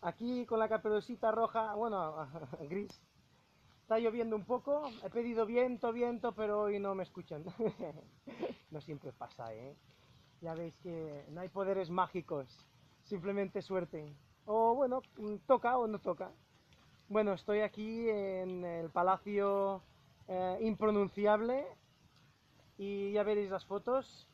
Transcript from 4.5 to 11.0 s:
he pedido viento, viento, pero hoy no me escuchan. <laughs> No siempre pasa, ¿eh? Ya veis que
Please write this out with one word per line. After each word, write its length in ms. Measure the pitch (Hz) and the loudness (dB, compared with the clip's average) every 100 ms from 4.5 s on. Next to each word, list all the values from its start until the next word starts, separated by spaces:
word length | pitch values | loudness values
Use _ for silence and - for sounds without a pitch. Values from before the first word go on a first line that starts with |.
| 247 - 285 294 220 | -2 0 -2 -2 -8
he 60 | 196 | -6
pedido 360 | 226 240 226 214 | -4 -2 0 2
viento, 480 | 240 254 247 240 | 4 2 0 -2
viento, 400 | 233 240 240 240 | 0 0 0 -4
pero 280 | 226 214 208 | -2 0 2
hoy 180 | 208 202 | 0 0
no 160 | 196 190 | -2 -2
me 80 | |
escuchan. 400 | 180 - 175 156 170 | -6 -10 -12 -10 -10
<laughs> 80 | - 220 - 269 156 - - - 240 - - _ | -2 -2 -2 -10 -10 -18 -20 -18 -8 -8 -8 _
No 100 | 156 | -14
siempre 300 | 143 147 143 | -10 -10 -10
pasa, 400 | 120 120 - 117 | -12 -14 -10 -10
¿eh? 220 | 110 127 147 _ - _ - - _ | -10 -14 -18 _ -20 _ -20 -20 _
Ya 120 | 165 160 | -8 -6
veis 220 | 170 - | -8 -10
que 480 | 180 165 | -10 -8